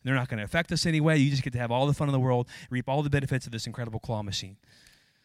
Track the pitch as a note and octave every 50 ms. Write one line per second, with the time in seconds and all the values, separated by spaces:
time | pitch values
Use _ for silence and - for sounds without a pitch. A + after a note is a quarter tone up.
0 | - C3 C3+ B2+ B2 - A#2+ G#2+ G#2 - - E3 E3+ - F3 D#3 - E3+ D#3 D3+
1 | D3 D#3+ D#3 D3 C3+ C#3+ C#3 C3 - C3+ A#2+ B2 A#2+ A2+ A#2 B2+ C#3 C#3+ C#3 -
2 | D#3 C#3+ C#3 C3 B2+ B2+ B2 B2 A#2+ - - - - - B2 B2+ A#2+ C3+ C3+ D3+
3 | D3 C#3+ C#3+ C#3+ C3+ - C#3 B2 - B2 A#2 A2 - A#2+ G#2+ - A#2+ A2+ A2 A2+
4 | - - A2+ G#2+ G#2 G2+ G2 - G2+ F#2+ G2+ _ _ _ _ - - - - _
5 | _ _ _ _ _